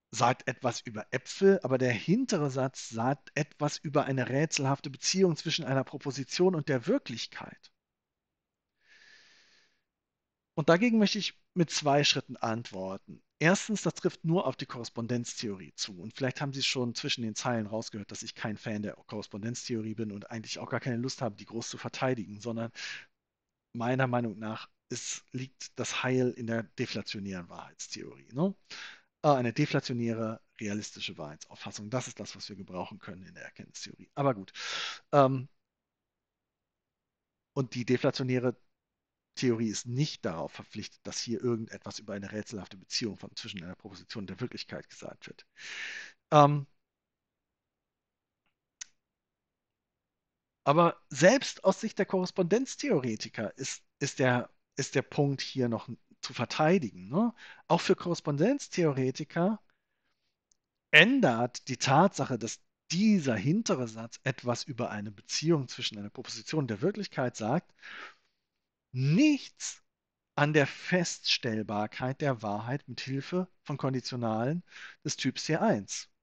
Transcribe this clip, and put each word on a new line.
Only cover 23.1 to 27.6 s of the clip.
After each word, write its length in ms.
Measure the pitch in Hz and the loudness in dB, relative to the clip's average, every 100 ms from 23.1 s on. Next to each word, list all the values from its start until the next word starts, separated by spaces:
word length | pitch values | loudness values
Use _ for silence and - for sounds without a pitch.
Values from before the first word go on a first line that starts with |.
| _ _ _ _ _ _ | _ _ _ _ _ _
meiner 360 | 117 120 131 131 | -4 0 2 2
Meinung 300 | 120 117 101 | 2 0 -4
nach 300 | 110 110 - _ - | -8 -8 -12 _ -10
ist, 340 | 120 - - _ | -8 -8 -10 _
liegt 460 | 127 131 - - - | -10 -10 -14 -14 -6
das 240 | 113 - | -4 -2
Heil 280 | 127 127 123 | 2 4 2
in 180 | - 113 | 0 -4
der 160 | 113 | -4
deflationären 840 | 110 - 120 113 - 110 98 92 85 | -4 -6 -6 -6 -8 -8 -6 -8 -10
Wahrheitstheorie, 800 | 78 | -14